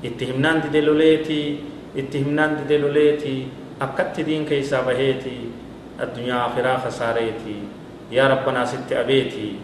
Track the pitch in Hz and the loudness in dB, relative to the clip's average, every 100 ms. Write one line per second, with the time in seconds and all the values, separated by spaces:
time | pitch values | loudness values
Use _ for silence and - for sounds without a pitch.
0 | 117 - 123 131 156 160 147 147 151 151 | -8 -6 -4 0 2 2 2 4 4 6
1 | 160 156 156 151 147 147 - - - 147 | 6 6 2 -2 -2 -4 -8 -14 -10 -8
2 | 135 147 139 147 156 151 139 147 143 147 | -4 -2 0 2 2 0 2 2 4 6
3 | 147 147 139 131 131 - - - 135 - | 6 4 -2 -4 -6 -12 -16 -6 -6 -2
4 | - - 151 156 147 143 135 139 127 123 | -2 -2 -2 -2 0 0 0 0 0 2
5 | 135 131 131 120 117 - - - - - | 2 0 -4 -8 -10 -12 -14 -16 -16 -8
6 | 127 117 123 123 120 123 123 127 123 113 | -8 -6 -2 0 0 0 0 0 -2 -2
7 | 117 117 113 101 104 104 104 - - - | 0 0 0 -4 -8 -8 -10 -12 -16 -18
8 | - 117 135 131 135 127 123 131 131 131 | -2 4 4 4 2 0 -2 -4 -2 -2
9 | 123 135 131 - 107 101 | 4 4 2 -4 -6 -8